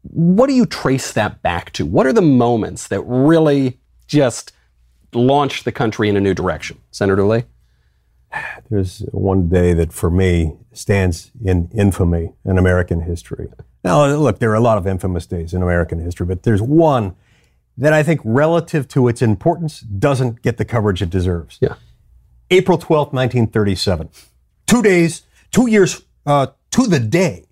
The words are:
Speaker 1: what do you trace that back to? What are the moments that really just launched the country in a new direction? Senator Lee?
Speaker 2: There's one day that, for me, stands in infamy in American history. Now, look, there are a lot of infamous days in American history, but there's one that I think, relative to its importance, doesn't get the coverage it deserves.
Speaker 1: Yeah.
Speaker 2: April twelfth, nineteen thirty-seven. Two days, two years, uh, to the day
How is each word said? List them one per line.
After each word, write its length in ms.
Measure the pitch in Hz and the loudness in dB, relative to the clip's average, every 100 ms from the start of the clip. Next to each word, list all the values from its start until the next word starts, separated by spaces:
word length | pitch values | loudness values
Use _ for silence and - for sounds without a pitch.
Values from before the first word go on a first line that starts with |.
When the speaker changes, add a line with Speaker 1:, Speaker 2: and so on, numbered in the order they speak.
Speaker 1:
what 440 | - - 170 190 269 | -8 0 2 4 2
do 60 | |
you 120 | 254 196 | 2 0
trace 460 | - - 131 - | -2 -2 -2 -2
that 300 | - 104 - | -4 -4 -2
back 300 | 85 87 - | -4 -4 -8
to? 120 | - 76 | -8 -2
What 220 | 107 254 | 0 2
are 60 | |
the 80 | 226 | 2
moments 680 | 170 127 120 117 - - - | 4 4 2 0 -4 -10 -6
that 140 | 101 | -6
really 760 | 87 127 143 165 156 143 131 - _ _ _ | -2 0 4 4 4 2 -2 -6 _ _ _
just 440 | 147 131 - - _ _ _ _ _ _ | 0 0 -2 -16 _ _ _ _ _ _
launched 520 | 120 127 143 139 - - | 0 2 2 0 -4 -8
the 60 | |
country 360 | - 120 104 104 | -4 -4 0 0
in 60 | 101 | 2
a 60 | |
new 120 | 98 | 2
direction? 440 | 92 92 80 - - _ | 0 -2 -4 -10 -18 _
Senator 320 | - 98 98 101 | -4 0 2 2
Lee? 180 | 113 117 _ _ _ _ _ _ _ _ - - - _ | 0 -2 _ _ _ _ _ _ _ _ -12 -12 -16 _
Speaker 2:
There's 300 | 104 92 - - | -4 -4 -8 -8
one 360 | 92 98 95 87 | -2 0 2 2
day 260 | 90 90 | 2 4
that, 200 | 85 80 | 2 0
for 160 | - 87 | -2 -2
me, 480 | 90 95 87 80 73 _ | 2 2 2 -2 -6 _
stands 580 | - - 98 92 82 - - | -12 -2 0 0 -4 -12 -8
in 260 | 101 90 85 | -2 -2 -2
infamy 600 | 113 101 - 87 85 82 _ | 0 0 2 -2 -2 -4 _
in 140 | - 92 | -2 0
American 440 | 92 90 87 85 | 2 2 0 -4
history. 460 | 85 85 - - 82 - - _ | -6 -8 -10 -14 -14 -18 -20 _
Now, 220 | 180 151 143 147 | -2 2 2 2
look, 240 | 143 98 | 0 0
there 120 | 117 | 0
are 40 | 107 | 2
a 40 | |
lot 180 | 120 107 | 2 0
of 80 | 92 | -2
infamous 400 | 92 95 90 - | -4 -4 -6 -6
days 280 | 87 82 | -10 -6
in 80 | 90 | -4
American 380 | 90 87 82 85 | 0 0 -2 -4
history, 260 | 85 87 90 | -8 -8 -6
but 180 | 92 | -4
there's 180 | - 104 | 0 0
one 540 | 117 156 160 131 98 - _ _ _ _ _ - | 2 2 4 2 -2 -10 _ _ _ _ _ -2
that 160 | 143 | 2
I 100 | 156 | 2
think, 160 | 151 151 | 2 -2
relative 640 | 110 120 156 170 165 156 127 | 0 2 2 0 -2 -6 -2
to 180 | 139 123 | 0 2
its 140 | 117 | 2
importance, 580 | 120 104 165 170 156 - | 0 2 0 -2 -6 -10
doesn't 600 | 110 98 143 131 127 113 | -12 -2 0 0 -2 -4
get 160 | 123 117 | -6 -4
the 80 | 110 | -4
coverage 360 | 120 104 90 | 0 0 -2
it 80 | 92 | -2
deserves. 480 | 95 90 85 73 - | -2 -2 -4 -8 -4
Speaker 1:
Yeah. 140 | 127 - - _ _ _ _ _ _ | -4 -4 -20 _ _ _ _ _ _
Speaker 2:
April 260 | 185 185 170 | 2 2 -2
twelfth, 340 | - 156 147 | 2 0 0
nineteen 340 | 127 127 123 110 | -2 -2 0 0
thirty-seven. 640 | 113 101 90 - 85 76 - _ _ _ _ - | 0 0 -2 -2 -4 -6 -18 _ _ _ _ 0
Two 140 | 240 | 2
days, 420 | 214 180 170 - _ _ _ | 4 4 2 -2 _ _ _
two 160 | - 247 | 0 4
years, 360 | 214 180 - _ _ - | 4 2 0 _ _ -2
uh, 220 | 143 135 _ _ | 0 0 _ _
to 160 | - 254 | -2 2
the 120 | 156 | 0
day 460 | 110 165 180 87 _ | 0 0 0 -4 _